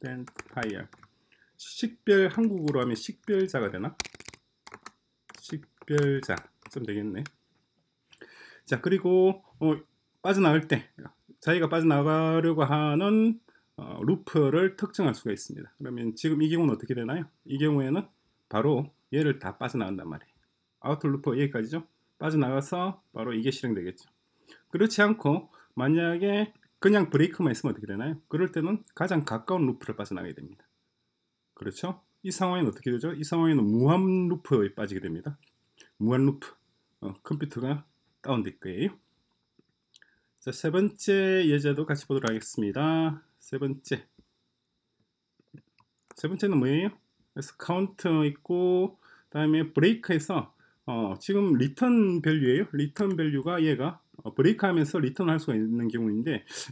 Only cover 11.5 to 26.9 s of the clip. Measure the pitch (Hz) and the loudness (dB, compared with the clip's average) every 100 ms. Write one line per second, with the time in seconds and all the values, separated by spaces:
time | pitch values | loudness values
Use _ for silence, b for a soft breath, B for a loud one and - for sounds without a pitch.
11.5 | 170 160 165 165 143 143 156 160 165 165 | 2 2 2 4 4 4 2 2 2 2
12.5 | 160 135 147 151 147 196 220 226 226 _ | 2 2 2 0 0 2 4 2 0 _
13.5 | b b - - 90 117 190 - 165 139 | b b -16 -14 -6 -2 -2 0 2 2
14.5 | 156 190 190 202 - 170 - 120 101 - | 4 2 0 -6 -2 -2 -2 -4 -6 -8
15.5 | - - - 131 123 117 110 160 151 156 | -14 -16 -14 -10 -8 -6 -4 -2 0 2
16.5 | 170 160 110 - 120 117 156 160 _ - | 2 2 0 -2 -6 -4 -6 -8 _ -8
17.5 | 135 151 143 131 165 196 _ _ _ - | -2 2 2 0 -2 -4 _ _ _ -6
18.5 | 107 139 131 147 _ _ 139 147 135 92 | -2 2 0 -2 _ _ -2 0 0 -4
19.5 | - 120 123 95 95 85 73 - _ _ | -8 -6 -4 -4 -6 -10 -12 -16 _ _
20.5 | _ _ _ 127 147 151 139 143 123 139 | _ _ _ -6 -4 -2 -2 -2 -2 -2
21.5 | 127 110 160 165 _ _ - 156 156 131 | -2 -6 -6 -10 _ _ -8 -2 0 2
22.5 | 135 139 180 185 190 _ 113 113 113 120 | 0 -4 -4 -4 -6 _ -8 -6 -2 -2
23.5 | 135 127 104 87 - - _ _ _ b | -2 -4 -4 -6 -10 -18 _ _ _ b
24.5 | b b 170 220 - 208 214 143 160 - | b b 0 2 4 4 4 2 0 -2
25.5 | b b - 131 160 170 170 196 202 208 | b b -2 2 2 2 0 0 0 -2
26.5 | - _ _ 196 | -6 _ _ 4